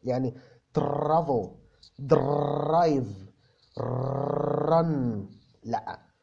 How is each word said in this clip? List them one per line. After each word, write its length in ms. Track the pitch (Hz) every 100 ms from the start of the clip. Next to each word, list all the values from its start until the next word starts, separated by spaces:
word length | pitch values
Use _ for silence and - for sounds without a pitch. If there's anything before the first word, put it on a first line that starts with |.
يعني 300 | 123 127 131 113 - - _ -
travel، 680 | 139 139 - 156 170 127 92 - - _ - - 135
drive، 1000 | 156 135 143 143 143 - 160 175 139 110 - - _ _ _ _ - 50 50 50 - - - - - -
run. 540 | 165 165 147 123 107 95 - _ _
لأ 360 | - 113 - 90 _ _